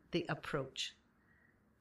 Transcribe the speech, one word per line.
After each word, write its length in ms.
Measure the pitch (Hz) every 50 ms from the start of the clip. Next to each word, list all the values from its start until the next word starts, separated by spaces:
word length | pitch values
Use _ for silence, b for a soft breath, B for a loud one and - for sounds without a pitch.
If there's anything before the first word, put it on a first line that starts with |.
| - - -
the 140 | 170 170 -
approach. 640 | 156 - - - - 147 131 135 - - - - - - _ _ _ b b b b b b b b b - - - _